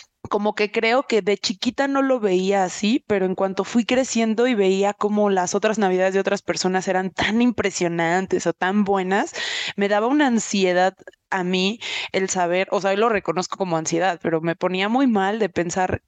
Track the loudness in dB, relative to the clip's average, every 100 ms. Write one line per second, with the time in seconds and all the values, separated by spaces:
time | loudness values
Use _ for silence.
0 | -18 _ -6 -2 -2 -2 -2 0 2 0
1 | 2 0 0 -2 -2 -4 -6 -2 -2 0
2 | 0 0 2 0 2 0 0 -2 0 0
3 | 0 0 0 -2 -2 -2 -2 0 2 0
4 | 0 0 0 2 2 2 2 2 0 0
5 | -2 2 2 2 0 0 0 2 2 2
6 | 2 2 0 -4 -4 -2 0 0 0 -2
7 | -2 -4 -2 2 2 0 -4 -2 -2 0
8 | 0 0 0 -2 -2 -2 0 0 2 0
9 | 0 -2 -2 -6 -8 -6 -8 -2 0 2
10 | 2 2 4 2 0 0 2 4 2 0
11 | -14 -20 _ -4 0 0 0 -2 -8 -8
12 | -4 -2 -2 0 0 0 0 -2 0 2
13 | 2 0 -2 -4 -4 -6 -2 -2 0 0
14 | 0 -2 -2 0 -2 -2 -2 0 0 2
15 | 4 4 2 0 -2 0 -2 -2 -2 -4